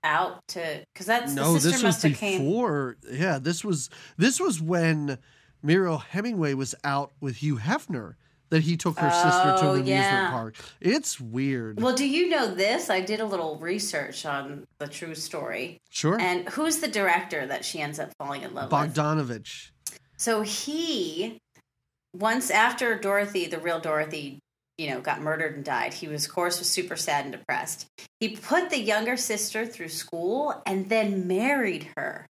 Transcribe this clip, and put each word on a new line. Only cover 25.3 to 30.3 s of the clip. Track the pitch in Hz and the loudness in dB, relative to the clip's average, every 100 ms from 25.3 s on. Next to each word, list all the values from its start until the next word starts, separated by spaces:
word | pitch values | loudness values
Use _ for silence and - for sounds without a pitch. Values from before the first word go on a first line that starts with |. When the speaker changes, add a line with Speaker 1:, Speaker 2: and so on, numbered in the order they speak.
| 156 160 143 | -2 -2 -4
Speaker 1:
and | 143 | -4
died, | 123 - - | -2 -2 -6
he | 156 | -8
was, | 151 143 | -4 -4
of | |
course, | - 175 175 | 0 0 0
was | 175 | 0
super | - 180 170 | -2 -2 -4
sad | - 143 139 | 0 0 -2
and | |
depressed. | 120 - 127 - - - - - _ | -10 -4 -4 -4 -10 -12 -18 -20 _
He | 226 214 | -4 -4
put | - 320 359 | 2 2 2
the | 285 | -2
younger | 208 214 226 247 | 2 2 2 -2
sister | - 208 - 220 233 | -2 -2 -2 -4 -6
through | - 160 | -8 -10
school | - - 170 175 | -8 -8 -4 0